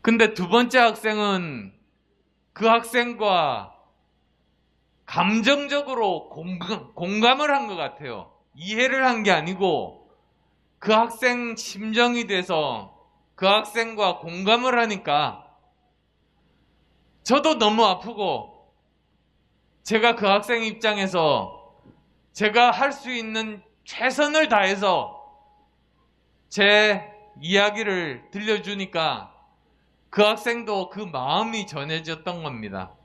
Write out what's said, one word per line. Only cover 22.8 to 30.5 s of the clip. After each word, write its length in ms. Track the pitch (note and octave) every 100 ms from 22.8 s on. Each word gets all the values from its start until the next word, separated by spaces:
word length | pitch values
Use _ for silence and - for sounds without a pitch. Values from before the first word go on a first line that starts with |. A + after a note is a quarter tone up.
| C#4
수 180 | C4+ A#3+
있는 520 | B3 A3 A3 A3 G#3 _ _
최선을 640 | - - A#3+ C4 D4+ D#4 D4+
다해서 680 | G#3 F#3+ G3 G3 E3+ A2 - - _ _ _ _ _ _ _ _ _ _ _ _
제 540 | - G3+ G#3 G#3+ G3 - - - -
이야기를 920 | D#3 G3 G#3 G#3 G#3 F#3 E3 A#2+ -
들려주니까 1040 | G3+ G#3+ G#3+ F3+ G3+ F#3+ F3 D#3+ A#2+ F#2 _ _ _ _ _ _ _ _
그 120 | -
학생도 680 | G#3 A3 B3